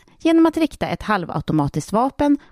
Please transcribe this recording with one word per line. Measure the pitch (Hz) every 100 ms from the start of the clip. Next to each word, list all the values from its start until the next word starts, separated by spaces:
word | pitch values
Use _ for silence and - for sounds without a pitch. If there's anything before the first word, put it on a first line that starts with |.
| _ _
genom | 320 330 330
att | 320
rikta | 311 - 160
ett | -
halvautomatiskt | - 202 165 156 - 156 139 160 -
vapen | 214 269 - 294 285 -